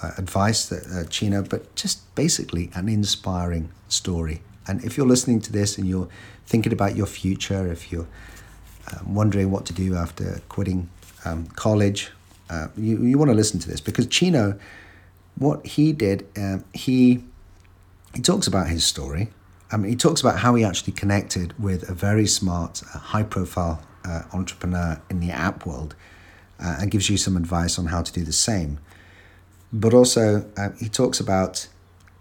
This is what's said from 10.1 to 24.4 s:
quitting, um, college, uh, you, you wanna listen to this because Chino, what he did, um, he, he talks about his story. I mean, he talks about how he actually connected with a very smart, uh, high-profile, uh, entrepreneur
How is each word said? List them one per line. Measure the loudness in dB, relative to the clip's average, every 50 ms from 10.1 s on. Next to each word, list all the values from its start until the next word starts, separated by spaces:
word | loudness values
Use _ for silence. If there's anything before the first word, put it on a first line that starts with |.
| -4 -6 -6 -6 -6 -8 -10 -10
quitting, | -6 -4 -2 -2 -2 -2 -4 -6 -10 -18 -20 -20 -20 -12 -8
um, | -8 -6 -6 -8 -8
college, | -8 -4 0 2 4 4 4 2 2 0 -6 -10 -14 -20 -20 -20 -20 -20 -14 -10
uh, | -8 -8 -8 -8 -8 -4
you, | -2 0 0 2 2
you | 4 4 6
wanna | 6 6 6
listen | 6 4 4 2 -2
to | -4 -6
this | -8 -8
because | -6 -6 0 0 0 0
Chino, | 2 2 2 4 4 4 4 2 0 -4 -8 -20 -20 -20 -20 -20 -20 -20 -20 -20 -20 _ _ _ -6
what | 0 0 0 0 0 -4
he | -6 2 4 4 4
did, | 4 2 2 2 2 0 -2 -8 -8 -6
um, | -4 -4 -4 -4 -6 -10 -14
he, | -8 -2 2 4 8 8 8 8 6 2 -8 -20 -20 -20 -20 -20 -20 -20 -20 -20 -20 -20 -20 -20 -20 -20 -14 -8
he | -2
talks | 2 2 2 2 2 0
about | 0 0 0 0
his | 0 0 0
story. | -2 -2 -4 -6 -6 -4 -4 -4 -4 -6 -12 -20 -20 -20 -20 _ -6
I | -2 -2
mean, | 0 0
he | 0
talks | 4 4 4 4 4
about | 4 2 2 4
how | 4 4 6
he | 6 4
actually | 2 0 -2 -4 -6 -6
connected | -2 0 2 2 2 0 0 -4 -4 -4 -4 -6 -4
with | -2 -2 -2 -2 -4 -6
a | -8
very | -2 0 2 4 4 4
smart, | 2 2 0 0 0 0 0 -2 -4 -6 -12 -14
uh, | -12 -14 -14
high-profile, | -10 -4 -2 -2 -2 -2 -2 -4 -4 -4 -2 -2 -2 -2 -2 -4 -8 -14 -20 -14 -10
uh, | -8 -6 -6 -8 -6 -6
entrepreneur | -6